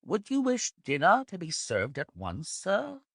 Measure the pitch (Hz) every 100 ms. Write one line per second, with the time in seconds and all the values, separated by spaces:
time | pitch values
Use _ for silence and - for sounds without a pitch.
0 | - 202 208 269 262 247 - - - 139
1 | 156 226 262 190 165 156 - 110 107 135
2 | - - 92 90 156 - 185 196 285 277
3 | _